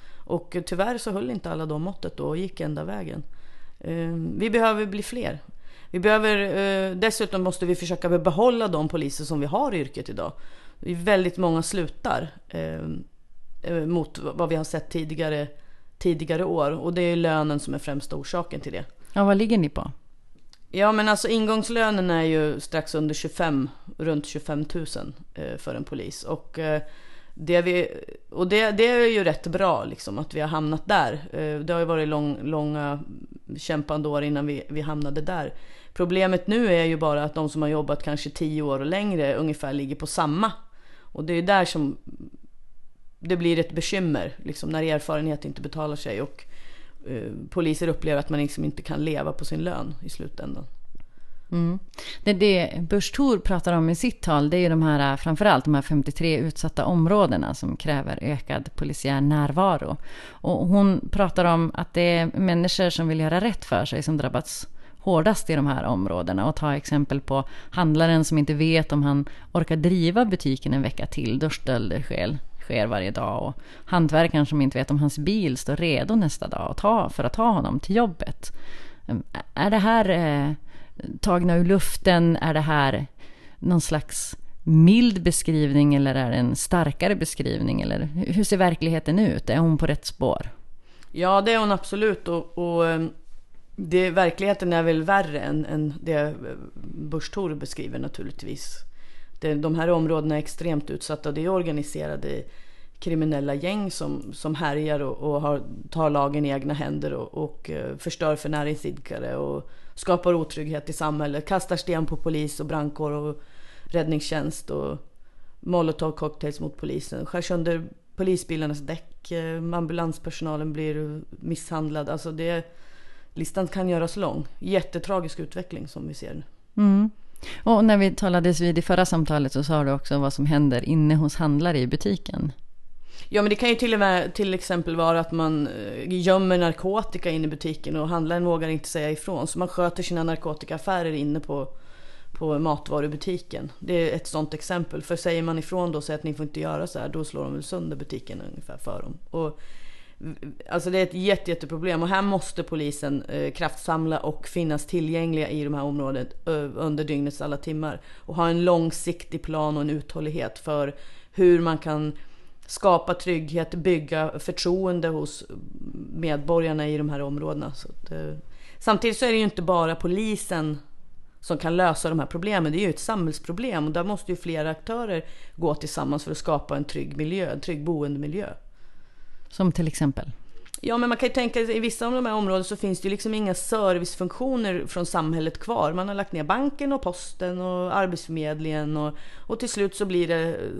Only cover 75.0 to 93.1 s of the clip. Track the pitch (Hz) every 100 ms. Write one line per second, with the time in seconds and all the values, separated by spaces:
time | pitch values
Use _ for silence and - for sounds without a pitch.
75 | 147 151 147 214 165 123 - 143 170 131
76 | - 220 170 - - - - - 208 226
77 | - - 123 - 233 185 - - - 214
78 | 226 165 - - - - - - - -
79 | - - - - - - 190 214 208 226
80 | 196 175 160 143 139 220 - - - -
81 | - - 202 175 175 170 175 196 - -
82 | 190 175 170 165 165 156 151 151 135 -
83 | 139 - - - - - 180 170 - 151
84 | - - - - - - 160 160 170 226
85 | 240 185 170 - - 156 147 143 147 139
86 | 139 131 123 123 123 - - 175 147 -
87 | 185 196 - - 127 107 110 107 98 110
88 | 151 165 - 180 202 190 180 160 160 160
89 | 156 185 208 - - 135 165 151 165 147
90 | - - 123 - - - - - - -
91 | - 147 185 196 214 226 208 190 - 202
92 | 214 185 - 170 - - 175 170 165 160
93 | 160